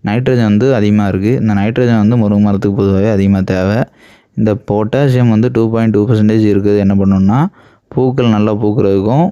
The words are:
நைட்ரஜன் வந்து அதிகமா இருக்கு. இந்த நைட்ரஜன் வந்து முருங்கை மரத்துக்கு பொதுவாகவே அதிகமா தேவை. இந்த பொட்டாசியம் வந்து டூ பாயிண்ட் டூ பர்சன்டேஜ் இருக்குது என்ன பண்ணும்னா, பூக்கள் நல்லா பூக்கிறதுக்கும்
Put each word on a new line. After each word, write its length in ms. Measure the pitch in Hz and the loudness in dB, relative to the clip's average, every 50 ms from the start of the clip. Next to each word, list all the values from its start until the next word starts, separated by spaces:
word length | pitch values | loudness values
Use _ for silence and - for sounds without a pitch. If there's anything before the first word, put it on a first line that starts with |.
| - 101 | -4 -4
நைட்ரஜன் 400 | 104 120 123 123 131 123 117 107 | -4 -2 0 0 0 0 2 2
வந்து 180 | 104 104 120 135 135 113 | 2 2 2 2 2 2
அதிகமா 280 | 104 104 104 104 101 98 | 2 2 2 0 0 0
இருக்கு. 200 | 92 92 98 107 123 127 | -2 -2 -2 -2 -2 0
இந்த 120 | 113 110 104 98 | 0 -2 -2 0
நைட்ரஜன் 400 | 98 107 120 127 127 120 117 110 104 | -2 -2 -2 0 0 2 2 2 2
வந்து 140 | 104 120 120 | 2 2 2
முருங்கை 240 | 110 104 104 101 104 104 | 0 0 2 2 2 0
மரத்துக்கு 300 | 101 95 98 101 98 101 | 0 0 -2 -2 -2 0
பொதுவாகவே 300 | 101 98 95 95 98 110 110 | 0 0 0 0 0 0 0
அதிகமா 260 | 98 98 98 101 95 95 95 | 0 0 0 0 0 0 -2
தேவை. 260 | 95 92 92 95 104 117 - - _ _ - - - _ _ _ _ - | -2 -2 0 0 0 -2 -4 -6 _ _ -20 -20 -20 _ _ _ _ -4
இந்த 120 | 110 107 104 - - - | -2 -2 -2 -4 -4 -4
பொட்டாசியம் 640 | 104 104 107 107 - 131 147 139 127 127 123 120 110 | -4 -2 -2 -2 0 0 0 0 2 2 2 2 2
வந்து 160 | 107 113 123 123 113 | 2 0 0 0 0
டூ 60 | 117 113 113 | -2 0 0
பாயிண்ட் 220 | 113 113 113 107 107 | 0 0 0 0 0
டூ 40 | 104 107 | 0 0
பர்சன்டேஜ் 380 | 117 110 104 107 110 110 107 104 101 | 0 2 2 2 2 2 2 2 0
இருக்குது 260 | 98 98 101 101 104 101 | 0 0 0 0 2 2
என்ன 120 | 98 101 98 | 0 0 2
பண்ணும்னா, 360 | 98 98 98 95 95 95 107 131 156 196 _ - - - _ _ _ _ - | 2 2 2 2 2 2 2 0 -2 -2 _ -14 -20 -20 _ _ _ _ -4
பூக்கள் 400 | - 127 131 127 135 123 120 110 | -2 -2 -2 -2 -2 -2 0 0
நல்லா 180 | 104 104 107 107 104 113 | 0 0 -2 -2 -2 -2
பூக்கிறதுக்கும் 640 | 107 104 123 104 98 98 98 95 107 123 147 170 190 | -4 -2 0 -2 0 0 0 -2 0 0 0 -2 -2